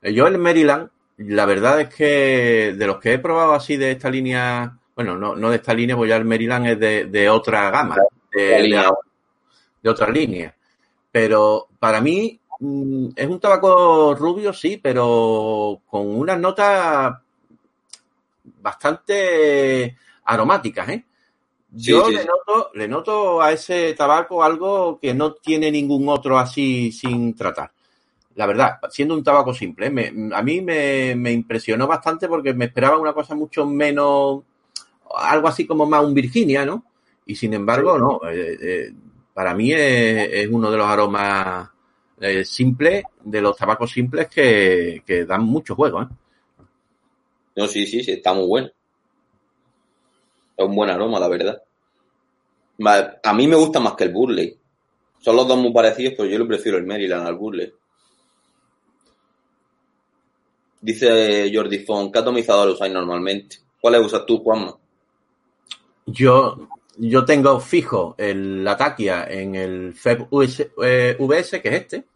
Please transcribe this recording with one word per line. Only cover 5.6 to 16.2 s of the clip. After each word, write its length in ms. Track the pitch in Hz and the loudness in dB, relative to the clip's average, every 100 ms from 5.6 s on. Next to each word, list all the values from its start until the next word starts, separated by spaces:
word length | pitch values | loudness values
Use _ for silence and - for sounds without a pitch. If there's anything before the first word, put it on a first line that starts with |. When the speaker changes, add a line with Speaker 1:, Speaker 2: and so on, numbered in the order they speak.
| - | 0
Speaker 1:
línea, 240 | 113 120 123 | -2 0 0
pues 140 | 113 | 0
ya 60 | 113 | 0
el 80 | |
Maryland 420 | 113 113 113 123 120 | 0 -2 0 -2 0
es 140 | 110 | 0
de, 240 | 110 107 | 0 0
de 260 | 92 101 101 | 0 2 4
otra 400 | 110 117 107 98 | 4 2 0 2
gama, 240 | 117 110 82 98 _ _ | 0 0 2 2 _ _
de, 120 | 101 98 | -2 4
Speaker 2:
Otra 100 | 107 | 4
línea. 240 | 107 104 | 4 4
Speaker 1:
de, 60 | 95 95 - _ _ _ _ _ _ _ | 2 0 -4 _ _ _ _ _ _ _
de 60 | 113 | -2
otra 200 | 113 107 | 0 0
línea. 460 | 135 143 90 80 _ _ _ _ _ _ | 0 -2 -4 -10 _ _ _ _ _ _
Pero 560 | 117 110 107 107 107 - _ | 0 2 4 4 2 -4 _
para 220 | 110 110 | 0 2
mí, 400 | 135 185 220 226 _ - | 0 0 -4 -8 _ -12
mm, 520 | 139 139 135 135 127 | -8 -6 -4 -4 -6
es 120 | - 139 | -6 -6
un 100 | 180 | -2
tabaco 760 | 202 190 190 180 175 160 151 139 | 2 4 6 6 6 6 4 2
rubio, 360 | 156 180 208 | -2 -2 -4
sí, 280 | 185 165 208 | -4 -6 -2
pero 1000 | 143 123 120 117 113 110 110 110 107 101 _ | -2 0 2 2 2 0 -2 -2 -4 -6 _
con 220 | 104 101 | -6 -4
unas 320 | 110 | -2